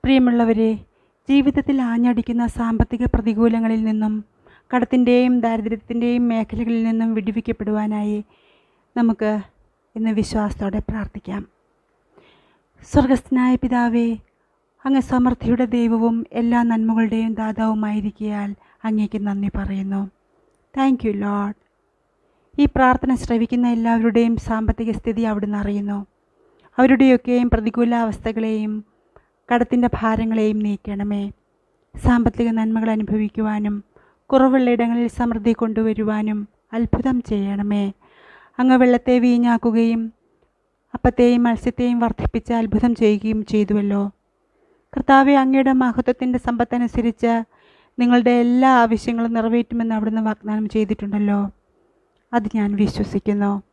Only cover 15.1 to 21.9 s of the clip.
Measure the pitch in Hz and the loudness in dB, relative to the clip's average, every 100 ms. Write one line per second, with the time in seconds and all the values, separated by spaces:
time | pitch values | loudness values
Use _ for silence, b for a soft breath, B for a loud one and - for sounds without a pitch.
15.1 | 254 247 240 233 240 247 240 233 226 233 | 0 0 0 -2 0 0 0 0 2 0
16.1 | 226 - 233 240 240 233 226 220 226 226 | -2 -4 -4 0 2 2 0 0 0 0
17.1 | 226 226 220 220 220 220 214 214 214 208 | 0 -4 -4 -6 -2 -2 -2 -2 -4 -6
18.1 | - 214 208 202 202 b b 226 214 208 | -6 -8 -6 -8 -10 b b -4 -2 -2
19.1 | 214 202 196 202 196 196 196 196 196 196 | -4 -4 -4 -4 -4 -6 -6 -4 -6 -6
20.1 | _ _ _ _ _ _ 269 269 247 226 | _ _ _ _ _ _ -2 0 0 -2
21.1 | 202 202 202 202 - _ _ _ | -4 -4 -2 -4 -8 _ _ _